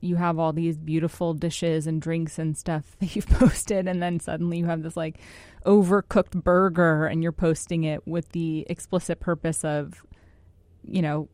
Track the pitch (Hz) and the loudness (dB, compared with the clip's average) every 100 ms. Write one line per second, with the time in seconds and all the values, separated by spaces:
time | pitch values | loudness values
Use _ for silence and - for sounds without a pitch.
0 | 180 170 175 160 160 156 165 156 156 160 | -2 0 0 0 0 0 -2 -4 -2 -2
1 | 160 - 170 156 170 - 170 160 156 160 | -2 -2 -4 -2 -4 -2 -2 0 -2 -4
2 | 160 165 160 - 160 151 - 156 - - | -2 -4 -4 -4 -4 -4 -4 -6 -6 -6
3 | 185 - - - 254 - - 202 185 180 | -6 -4 2 6 6 4 -2 -2 0 -2
4 | 175 170 - 160 175 170 170 165 160 170 | -2 -2 -4 -4 -2 -2 -2 -2 -6 -6
5 | 160 - - - - - - 208 180 202 | -8 -8 -18 -20 -20 -4 4 6 6 2
6 | - 214 - 185 170 180 190 170 170 156 | 2 2 2 0 2 4 4 4 4 4
7 | 156 165 165 160 170 160 - 170 160 151 | 2 0 -2 0 0 0 -2 -2 -2 -4
8 | - 170 165 170 165 156 - 170 - 185 | -4 -6 -4 -4 -4 -4 -6 -10 -4 -4
9 | - 170 - 165 165 160 156 147 147 - | -2 -4 -2 -2 -2 -4 -2 -4 -4 -12
10 | - - - _ - _ _ _ - 190 | -20 -20 -20 _ -20 _ _ _ -6 -2
11 | 160 151 156 | 0 -2 -6